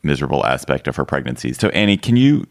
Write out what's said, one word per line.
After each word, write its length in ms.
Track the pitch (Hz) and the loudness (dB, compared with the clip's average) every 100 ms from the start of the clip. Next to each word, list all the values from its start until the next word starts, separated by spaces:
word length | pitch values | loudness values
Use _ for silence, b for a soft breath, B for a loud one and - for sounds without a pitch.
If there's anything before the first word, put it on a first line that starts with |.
miserable 420 | 76 69 69 69 | -2 -2 0 0
aspect 420 | 53 67 - 67 - | 0 -2 -2 -4 -2
of 100 | 64 | -4
her 100 | 67 | -4
pregnancy. 480 | 69 62 64 60 | -4 -4 -6 -6
So, 160 | 64 110 | -2 0
Annie, 260 | - 101 98 | 2 2 2
can 200 | - 120 | 2 4
you 300 | 135 147 - | 4 2 -2